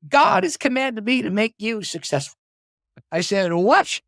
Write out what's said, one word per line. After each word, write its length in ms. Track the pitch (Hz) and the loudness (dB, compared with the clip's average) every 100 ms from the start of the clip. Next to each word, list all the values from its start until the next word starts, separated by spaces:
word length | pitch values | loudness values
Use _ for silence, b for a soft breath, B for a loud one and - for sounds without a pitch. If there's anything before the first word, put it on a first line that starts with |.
| 151 | 2
God 360 | 277 302 - | 4 4 2
has 120 | 359 - | 0 -2
commanded 480 | 277 254 269 226 | -2 0 -2 -4
me 180 | 208 254 | 0 0
to 80 | 220 | 0
make 240 | 190 226 _ | 0 -2 _
you 240 | 214 226 | -6 -6
successful. 560 | 175 170 - 139 139 - _ _ _ _ _ - _ | -6 -10 -4 -4 -4 -16 _ _ _ _ _ -20 _
I 100 | 165 | -4
said, 320 | 180 196 180 | -2 0 0
What? 480 | 170 190 330 370 - | 2 4 4 2 -4